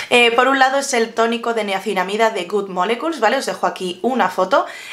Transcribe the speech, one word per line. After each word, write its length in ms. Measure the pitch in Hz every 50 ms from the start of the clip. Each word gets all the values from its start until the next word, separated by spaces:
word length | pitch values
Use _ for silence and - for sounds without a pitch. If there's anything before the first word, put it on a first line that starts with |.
| - -
Eh, 220 | 247 247 240 233
por 180 | 226 240 254 262
un 100 | 269 269
lado 180 | 262 262 262 277
es 160 | - - -
el 200 | 240 226 226 -
tónico 400 | - 226 233 233 233 233 240 226
de 100 | 220 208
niacinamida 640 | 202 190 190 190 220 196 185 180 190 202 208 226 220
de 140 | 196 196 175
Good 240 | 175 190 208 196 196
Molecules, 540 | 185 180 180 202 233 240 294 320 330 285
¿vale? 160 | 202 185 240 277
Os 80 | -
dejo 200 | - 185 180 -
aquí 340 | 180 175 - 185 180 180 -
una 260 | - 233 262 247 202 180
foto. 380 | - - 185 185 226 311 370 - - - - -